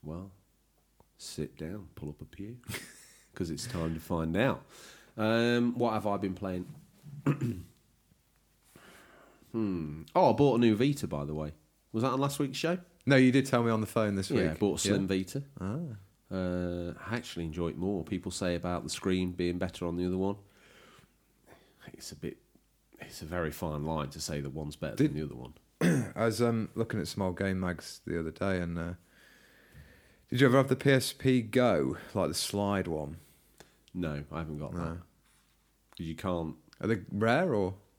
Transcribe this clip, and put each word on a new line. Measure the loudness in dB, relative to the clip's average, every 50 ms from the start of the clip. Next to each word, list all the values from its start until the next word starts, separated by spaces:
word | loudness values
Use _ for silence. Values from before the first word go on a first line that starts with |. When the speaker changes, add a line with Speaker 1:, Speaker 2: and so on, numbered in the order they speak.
Speaker 1:
Well, | -10 -8 -10 -10 -10 -14 -18 _ _ _ _ _ _ _ _ _ _ _ _ _ -20 _ _ _
sit | -16 -12 -6 -6 -6 -6 -6
down, | -10 -10 -8 -8 -10 -12 -14 -14
pull | -10 -10 -10
up | -10 _
a | -16
pew, | -18 -14 -14 -12 -12 -12 -16 -12 -10 -10 -10 -10 -14 -20
<laughs> | -20 -20 -20 -20 -20 _ _ _
'cause | -6 -4 -4
it's | -4 -6 -6
time | -6 -4 -4 -2 -2 -4
to | -4
find | -4 -2 -2 0 0 0 2
out. | 2 2 2 2 -2 -8 -18 -20 -20 -20 -20 -20 -20 -20 -20 _
Um, | -2 0 2 2 4 4 2 2 2 2 2 2 0
what | 0 0 0
have | 0 0
I | 0 -2 0
been | -2 -4 -4
playing? | -4 -6 -6 -4 -6 -6 -10 -14 -20 -20 -20 _ -20 -20 -16 -16 -4 0
<clears throat> | 0 0 0 -2 -4 -4 -6 -10 -16 -20 _ _ _ _ _ _ _ _ _ _ _ _ _ _ _ _ _ _ _ _ -20 -20 -20 -20 -20 -20 -20 -20 -20 -20 -20 -20 _ -20 _
Hmm. | -4 -2 0 0 0 -2 -4 -6 -6 -10 -12 -2 2
Oh, | 6 6 6
I |
bought | 8 8 6 6 6
a | 6
new | 6 6 6
Vita, | 6 4 2 2 0 -2
by | -4 -4 -4 -4
the | -4 -4
way. | -4 -4 -6 -8 -12 _ _ _ _ _ _
Was | -2 0 0
that | 2
on | 2 2
last | 0 0 0 -2
week's | -4 -2 -2
show? | -2 -2 -2 -2 -2 -6 _ _ _ _
Speaker 2:
No, | 6 8
you | 10 10 8
did | 8 6 4
tell | 4 2 4
me | 4 4
on | 2 2
the | 0
phone | 0 2 2 2 2 2
this | 0 0 0
Speaker 1:
Yeah, | 2 2 2 2
Speaker 2:
week. | 2 2
Speaker 1:
bought | 2 2 2
a | 2
Slim | 2 2 2 2
Speaker 2:
Yeah. | 2 2
Speaker 1:
Vita. | 2 0 0 -2 -6 -6 -8 -8 -10 -8
Speaker 2:
Ah. | -6 -4 -4 -4 -6 -8 -10 -12 -14 -20 _ _ _ _ -4
Speaker 1:
Uh, | -2 -2 -2 0 -2 -2 -2 -2 -4 -6 -6 -8 -10 -8 -6
I | -6
actually | -6 -6 -6 -6 -6 -6
enjoy | -4 -2 -2 -2 -2
it | -2
more. | -2 -2 -2 -2 -2
People | -4 -4 -6 -6 -4 -6
say | -6 -2 -2 0 0
about | 0 -2 -2 -4 -2
the | -4 -6
screen | -8 -4 0 2 2 2 2 -2
being | -2 0 0 0 0 0
better | -2 -4 -4 -6 -4
on | -4 -2 0
the | 0
other | 0 2
one. | 2 0 0 -2 -4 -10 _ _ -20 -20 -20 -20 -20 -20 -20 -20 -20 -20 _ _ _ _ _ _ _ _ -20 -20 -20 _ _ _ _ -20 -20
It's | -18 -16 -14 -16
a | -14
bit, | -10 -10 -10 -10 _ _ _ _ -20 _ _ _ _ _ _ _ -20
it's | -18 -16 -14 -14
a | -10
very | -4 -2 -2 -2 -2
fine | -4 -4 -4 -4 -4 -4 -2
line | -2 -2 -2 -4 -6
to | -8 -8
say | -8 -6 -6 -6
that | -6 -6 -6
one's | -6 -8 -8 -8
better | -6 -8 -8 0
Speaker 2:
Did | 0 0 0
Speaker 1:
than | 0 -2
the | -6
other | -6 -8
one. | -12 -14 -14 -16 -20 _ _ _ _
Speaker 2:
<clears throat> | 2 2 2 2 0 -2 -2
I | 0 0
was, | 0 2 2
um, | 2 2 2 0 -2 -4 -4
looking | -4 -4 -2 -2 -4
at | -4
some | -4 -2 -2
old | -2 -2 0
game | 0 0 0 0 0
mags | 0 -2 -2 -4 -8 -14 -16 -14 _
the | -4 -4 -2
other | -4 -4
day, | -4 -2 -2 0 0 0
and, | -2 -2 -4 -4
uh, | -4 -6 -6 -10 _ _ _ -20 -20 -20 -20 -20 -20 -20 -20 -20 -20 -20 -20 -20 -20 -20 -20 -20 _ -20 -20 _ _ _
did | 4 6
you | 6 8
ever | 8
have | 6 6 4
the | 2
P | 2 6 6
S | 6 6 4 0
P | -6 0 2 4 4 4
Go, | 2 2 2 4 6 6 4 4 2 0 -2 -6 -10 -6 -2
like | 0 0 0
the | 0
slide | -2 -4 -2 -2 0 0 0 0 0 0 -2
one? | -2 -4 -4 -6 -10 -14 -16 -20 -20 _ _ _ _ _ -20 _ _ _ _ -12 _
Speaker 1:
No, | -4 -4 -4 -4 -6 -8 -8
I | -8 -8
haven't | -6 -6 -6 -8
got | -8 -6 -6
Speaker 2:
No. | -6
Speaker 1:
that. | -6 -6 -6 -8 -12 _ _ _ _ _ _ _ _ _ _ _ _ _ _ _ _ _ -14
'Cause | -10 -8
you | -8 -8
can't. | -4 -4 -2 -2 -2 -2 -4 -8 -12 _ -20 -16 _
Speaker 2:
Are | -2 -2
they | -2 -2 -4 -6
rare | -2 0 2 4 4 4 2 2 2
or? | 0 0 0 -2 -6 -16 _ _